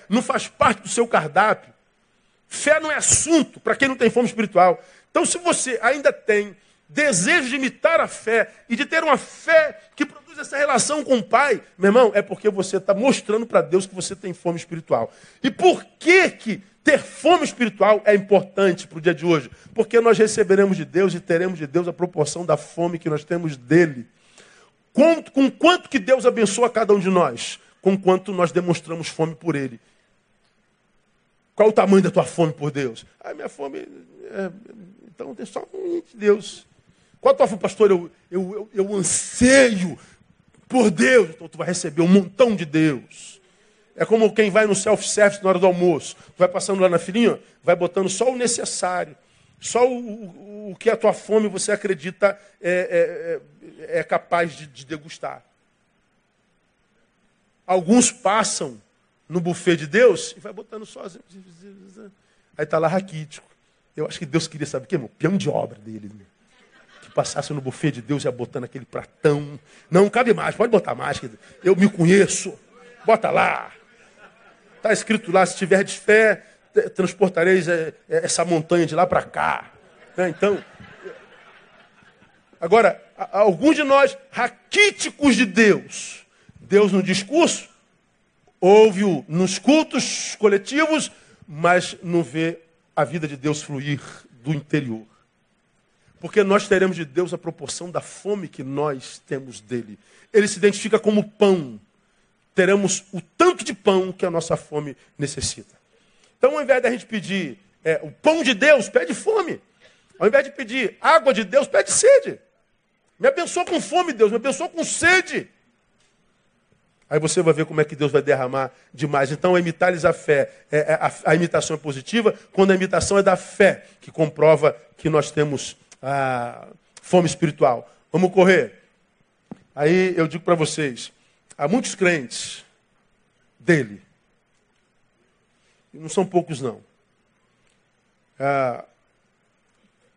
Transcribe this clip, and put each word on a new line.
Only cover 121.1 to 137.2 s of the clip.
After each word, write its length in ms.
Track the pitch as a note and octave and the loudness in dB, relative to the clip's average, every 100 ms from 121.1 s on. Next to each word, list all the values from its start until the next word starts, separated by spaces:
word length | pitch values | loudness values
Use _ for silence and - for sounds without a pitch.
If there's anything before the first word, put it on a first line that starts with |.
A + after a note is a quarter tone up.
| - | -4
a 100 | - | 0
imitação 420 | D#3+ E3+ D#3+ - D#3 | 2 2 -2 -2 -6
é 20 | |
positiva 560 | D3+ C3+ - A#3 G#3+ - _ | -8 -10 -4 -2 0 -2 _
quando 180 | - F#3+ | 0 2
a 40 | |
imitação 440 | F#3 F#3 E3+ - G3 | 2 0 -2 0 2
é 40 | |
da 140 | G3 F#3 | 2 0
fé, 500 | - - G3 C#3+ - _ | 0 2 2 2 -6 _
que 100 | - | -12
comprova 640 | - D#3 D3 D3+ D#3 D3 - _ _ | -4 -4 2 4 6 2 0 _ _
que 120 | D#3+ | -2
nós 220 | D#3 C#3+ | 0 0
temos 460 | - D3 C3+ - - _ - | -2 -2 -4 -10 -16 _ -12
a 640 | C3 C#3 C3 B2+ A#2+ A#2+ - - _ _ | -6 -2 -2 -4 -6 -12 -20 -20 _ _
fome 260 | - F3+ E3 | 0 2 2
espiritual. 640 | - D#3+ - C#3+ A#2 - _ _ | 0 -4 0 0 0 -6 _ _
Vamos 220 | D#3+ F#3 | -2 0
correr. 500 | F#3+ F#3 F3+ A2+ - _ _ _ _ _ _ - - _ | 4 4 4 2 -6 _ _ _ _ _ _ -20 -20 _
Aí 400 | C#3 D3+ F3+ F#3 F3 | -4 0 2 2 0
eu 100 | D#3+ | -4
digo 160 | D#3+ | -4
pra 120 | - | -2
vocês: 580 | E3+ D3+ - D3 A#2 - _ _ _ _ - | 0 -2 -4 -6 -8 -16 _ _ _ _ -8
há 120 | D3 | -2
muitos 260 | A#3 - | -2 -4
crentes 720 | - F3+ E3 B2 - - - - _ _ _ _ _ _ _ _ _ | -2 0 0 -4 -12 -14 -16 -20 _ _ _ _ _ _ _ _ _
dele, 440 | B2+ D#3+ A2+ G2+ _ _ _ _ _ _ _ _ _ _ _ _ _ _ _ _ _ _ _ | 0 0 -2 -12 _ _ _ _ _ _ _ _ _ _ _ _ _ _ _ _ _ _ _
e 60 | D3 | -18
não 100 | D#3+ | -8
são 160 | G3+ | -4
poucos 380 | F3+ F3+ E3+ C#3+ | -2 -2 -4 -6
não, 200 | B2+ G#2+ _ _ _ _ | -8 -10 _ _ _ _